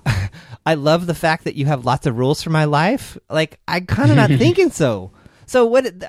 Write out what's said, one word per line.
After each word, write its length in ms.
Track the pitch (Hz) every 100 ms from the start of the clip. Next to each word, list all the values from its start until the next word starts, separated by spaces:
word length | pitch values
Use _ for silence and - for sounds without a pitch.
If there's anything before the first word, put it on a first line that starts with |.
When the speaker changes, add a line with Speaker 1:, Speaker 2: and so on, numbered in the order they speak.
| -
Speaker 1:
I, 240 | 98 95 - -
<laughs> 180 | 120 156
I 80 | 156
love 300 | 147 170 175
the 100 | 156
fact 280 | 165 156
that 120 | 156 -
you 100 | 139
have 200 | 139 120
lots 200 | 135 143
of 120 | 113
rules 240 | 127 151
for 80 | 165
my 160 | 156 151
life. 520 | 147 180 277 - - -
Like, 300 | 156 156 - -
I'm 180 | 175 180
kinda 300 | - 294 269
not 140 | 214
Speaker 2:
<laughs> 80 | 135
Speaker 1:
thinking 340 | 302 359 339
so. 400 | - 139 101 95 _ - _ -
So 180 | 254 233
what, 200 | 254 254
I 40 |
mean, 140 | 180